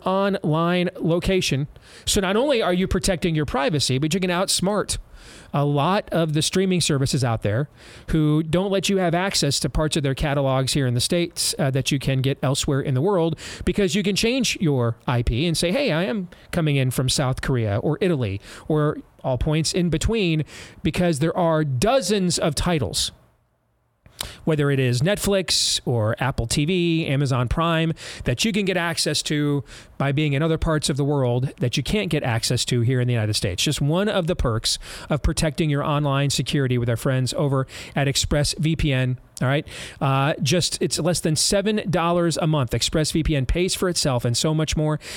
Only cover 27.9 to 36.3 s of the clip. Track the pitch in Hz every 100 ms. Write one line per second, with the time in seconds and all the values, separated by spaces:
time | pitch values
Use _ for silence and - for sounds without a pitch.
27.9 | 160 - - - 123 220 214 196 180 170
28.9 | 165 - 151 - 151 147 143 - - -
29.9 | - 139 143 151 139 165 160 - 156 -
30.9 | 139 143 147 123 123 131 - 123 - 127
31.9 | 214 190 - - 113 - 123 - 123 117
32.9 | 127 123 120 107 110 107 90 - - 143
33.9 | 170 208 196 165 175 135 110 - - -
34.9 | - - 151 - 160 165 139 160 143 143
35.9 | 147 147 135 143